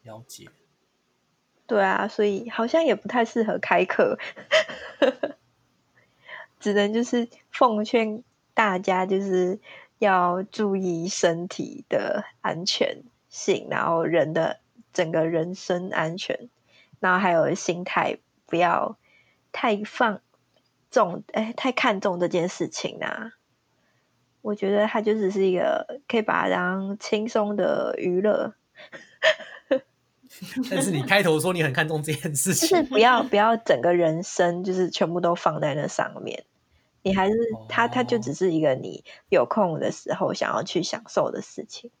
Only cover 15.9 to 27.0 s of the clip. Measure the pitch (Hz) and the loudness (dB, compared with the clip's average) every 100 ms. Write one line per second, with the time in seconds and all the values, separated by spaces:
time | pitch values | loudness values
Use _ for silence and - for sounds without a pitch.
15.9 | - 160 175 - - 247 _ _ _ _ | -4 -4 -4 -8 -8 -10 _ _ _ _
16.9 | _ 185 185 196 170 156 180 - 175 180 | _ 2 4 4 4 4 0 -2 -4 -2
17.9 | - 160 - _ _ _ 165 175 170 - | 0 0 -4 _ _ _ 2 2 2 -2
18.9 | 214 _ _ _ _ _ - 254 208 208 | -8 _ _ _ _ _ -4 0 0 -4
19.9 | - 240 202 _ _ _ _ _ _ _ | 0 0 0 _ _ _ _ _ _ _
20.9 | - 190 170 - - 220 233 262 247 262 | 2 2 0 -6 -4 -4 -2 -2 0 0
21.9 | 202 214 175 175 175 175 - 160 - - | 2 0 0 0 0 -2 -2 -6 -4 -8
22.9 | - - - 226 - _ _ _ _ _ | -6 -8 -8 -10 -16 _ _ _ _ _
23.9 | _ _ _ _ _ 214 208 196 208 214 | _ _ _ _ _ -8 -4 0 2 2
24.9 | 226 214 220 196 196 190 180 - - - | 0 0 0 0 2 2 2 0 0 -4
25.9 | 269 _ 233 214 82 85 185 180 185 190 | -12 _ -2 0 0 2 0 0 -2 -4
26.9 | 202 | -8